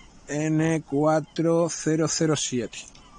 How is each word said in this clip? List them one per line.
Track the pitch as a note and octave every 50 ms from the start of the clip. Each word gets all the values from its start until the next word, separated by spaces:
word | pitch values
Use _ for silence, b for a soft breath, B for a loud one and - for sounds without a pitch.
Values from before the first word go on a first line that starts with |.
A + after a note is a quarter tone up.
| - - - - - -
N | C#3 D3 D3+ D#3 D#3 D#3 D#3+ E3 E3 D#3+ D3+ -
cuatro | - C#3 D3+ D#3 D#3 D#3+ D3 - - - D#3+ E3 E3+ E3 E3+ E3
cero | - - - D#3 D#3 D#3+ E3 D3
cero | - - E3 D#3 D#3 C#3
siete, | - - - B2 A2+ G2+ - - - - - - - - -